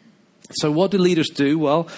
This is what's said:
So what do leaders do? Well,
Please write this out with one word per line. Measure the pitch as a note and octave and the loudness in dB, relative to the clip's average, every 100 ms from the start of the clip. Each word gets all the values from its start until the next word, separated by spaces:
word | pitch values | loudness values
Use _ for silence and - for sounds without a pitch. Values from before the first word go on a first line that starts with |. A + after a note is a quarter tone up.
| _ _ _ _ - | _ _ _ _ -14
So | - D#3 | -4 -2
what | D3+ F#3+ | 0 0
do | G3+ | 2
leaders | F3+ F3 C#3 | 2 2 -2
do? | - C#3 D#3+ | 0 0 0
Well, | D3 D#3 E3 | 0 0 -2